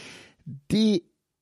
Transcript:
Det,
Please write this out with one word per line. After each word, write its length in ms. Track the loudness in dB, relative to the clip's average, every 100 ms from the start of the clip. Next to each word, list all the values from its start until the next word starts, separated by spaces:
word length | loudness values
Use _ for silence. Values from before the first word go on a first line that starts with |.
| -20 -20 -20 _ -18 -16 -2
Det, 320 | 2 4 2 -2 _ _ _